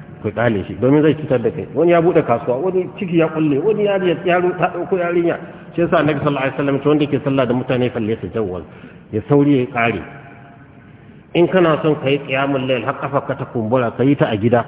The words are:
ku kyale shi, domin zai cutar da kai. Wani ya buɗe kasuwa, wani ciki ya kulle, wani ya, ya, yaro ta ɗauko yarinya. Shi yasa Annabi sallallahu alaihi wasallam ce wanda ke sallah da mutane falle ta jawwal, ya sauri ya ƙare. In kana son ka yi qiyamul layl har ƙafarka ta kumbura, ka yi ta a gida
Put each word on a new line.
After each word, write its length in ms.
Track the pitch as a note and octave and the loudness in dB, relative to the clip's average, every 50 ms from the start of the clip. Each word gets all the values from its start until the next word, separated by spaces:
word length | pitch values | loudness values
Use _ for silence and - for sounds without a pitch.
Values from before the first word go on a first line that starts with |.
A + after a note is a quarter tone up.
| - - - - | -20 -20 -16 -8
ku 80 | - G#2+ | -8 -6
kyale 340 | G2+ A2 A#2 A#2+ G#2+ F#2+ F2 | -4 0 0 0 0 -2 -4
shi, 80 | - D#2 | -6 -6
domin 280 | F2+ A#2+ C3 C#3+ D3+ | 0 2 4 4 4
zai 120 | D3 D#3+ D3+ | 4 2 2
cutar 240 | D3+ D3 - C3 A#2+ | 0 -2 -2 -2 0
da 80 | A2+ A2 | 0 -2
kai. 160 | - - F#2+ - - | -4 -4 -10 -6 -2
Wani 180 | C#3 E3+ F3 | 0 2 4
ya 80 | F3 E3+ | 4 4
buɗe 200 | E3 F3+ E3 E3 C3 | 2 4 2 2 2
kasuwa, 300 | - A#2 A2+ - B2 A#2+ C3+ | 2 -2 -2 0 -2 -2 -2
wani 300 | F3 F#3+ F#3 F#3 F3 - - - | -2 -2 -2 -2 -4 -4 -8 -8
ciki 180 | G#3 E3 E3+ E3 | -6 -2 0 2
ya 100 | D#3+ D#3+ | 0 2
kulle, 300 | D#3+ D#3 D#3 D3+ C#3 C3+ | 0 -2 0 0 0 0
wani 260 | E3+ A3 G#3 G#3 G#3 | 0 0 0 0 0
ya, 120 | G3+ G3 F#3+ | 0 0 0
ya, 140 | F#3 F3 D#3+ - - | 0 0 0 0 0
yaro 260 | F3+ E3+ F3+ F3 F3+ F3+ E3+ | 0 0 2 2 0 0 0
ta 140 | E3+ F3 - | -2 -2 -2
ɗauko 220 | F3 E3 - G3 F3+ | -6 -4 -2 -2 -2
yarinya. 400 | E3+ F3 F3 F3 E3+ E3+ B2+ - - - - - - - - | -2 0 0 0 0 0 -2 -2 -8 -14 -16 -18 -18 -8 -2
Shi 60 | E3+ | -2
yasa 160 | E3+ D#3 F3+ D#3+ | 0 2 2 2
Annabi 160 | D3 D3+ D3+ C#3 | 2 2 0 0
sallallahu 240 | C#3 D3 C#3+ C3+ | 0 -2 -2 0
alaihi 140 | C3 C3+ B2+ - | -2 -4 -2 -2
wasallam 220 | C#3+ C#3 C#3 C#3 | -2 0 0 0
ce 60 | - D3 | 2 2
wanda 180 | D3+ D3 D3+ | 2 2 2
ke 140 | D3 D3+ B2 - | 0 0 -2 0
sallah 220 | C#3 C3+ C3+ B2+ | 0 2 2 2
da 80 | A2+ B2 | 2 0
mutane 360 | B2+ B2 - C3 A#2+ B2 A#2+ | -2 0 0 0 0 0 0
falle 240 | - A#2+ G#2+ G#2 A2+ - | -2 -2 -2 -2 -2 -4
ta 60 | G#2 F2 - | -6 -6 -4
jawwal, 280 | A2+ G#2+ F2+ F#2 F2 D#2 - - - - - - - - - | -4 -4 -4 -6 -8 -10 -12 -18 -20 -20 -20 -20 -20 -14 -6
ya 80 | G#2+ G#2+ - - | -6 -6 0 4
sauri 300 | D3 C#3+ C#3+ D3 C#3+ B2+ | 4 4 6 6 4 2
ya 60 | B2 | 2
ƙare. 360 | - - A#2 A#2 A#2 G#2+ E2+ D2+ - - - - - - - - - - - - - - - - - - - - - - - - - - | 0 -2 0 0 0 0 -2 -8 -10 -16 -18 -20 -20 -20 -20 -20 -20 -20 -20 -20 -20 -20 -20 -20 -20 -20 -20 -20 -20 -20 -20 -16 -2 2
In 120 | E3 F3 - | 2 2 4
kana 300 | F3+ F#3 E3+ D#3+ D3+ - | 4 2 4 4 2 2
son 120 | - D#3 D3 D3+ | 2 0 0 0
ka 60 | - C3+ | 0 0
yi 100 | C#3+ C#3 | 0 0
qiyamul 480 | C#3 - C3+ C3+ C#3 C#3 C#3 C3 B2+ | -2 -2 -2 0 0 0 0 -2 0
layl 180 | C3 C3 A#2 A2 | 0 -2 0 0
har 100 | C3+ C3 - | -4 -4 -4
ƙafarka 400 | D#3 B2 C#3 C3+ - - C3 - | -6 -4 -4 -4 -2 -4 -6 -6
ta 60 | B2+ - | -6 -6
kumbura, 400 | - A#2+ G#2+ G#2+ B2+ C3 A#2+ A2+ - | -4 -4 -2 0 0 2 0 0 0
ka 60 | - | 0
yi 140 | B2 C#3 C#3+ | 2 2 4
ta 100 | - D#3 | 2 2
a 100 | A2+ A2+ | 0 0
gida 280 | G2 G#2+ A#2+ A#2+ A#2 A2+ | 0 2 4 4 2 2